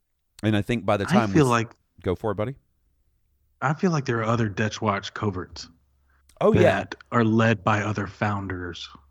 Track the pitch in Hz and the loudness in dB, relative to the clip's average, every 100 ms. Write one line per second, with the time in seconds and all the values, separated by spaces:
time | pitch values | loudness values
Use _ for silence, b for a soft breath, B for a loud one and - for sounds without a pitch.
0 | _ _ _ - 107 104 101 120 98 104 | _ _ _ -4 0 0 0 -2 0 0
1 | 98 160 110 156 131 117 113 _ _ _ | 2 2 4 4 4 2 -2 _ _ _
2 | 95 90 113 98 110 139 _ _ _ _ | -4 -2 -4 -4 -6 -8 _ _ _ _
3 | _ _ _ _ _ - 127 151 190 156 | _ _ _ _ _ -6 -4 -2 -2 0
4 | 127 117 110 117 110 92 107 - 110 98 | -2 -2 0 0 0 -2 -4 -2 -2 -2
5 | - - 107 90 - - - _ _ _ | -6 -6 -4 -4 -8 -14 -20 _ _ _
6 | _ _ _ - 190 226 170 98 - - | _ _ _ 0 4 6 4 2 -4 -14
7 | - 120 113 113 113 110 113 107 101 107 | -4 0 2 4 4 2 0 0 0 -4
8 | 95 - 104 101 95 92 90 85 - - | -6 -4 -4 -4 -6 -8 -10 -12 -16 -20
9 | _ | _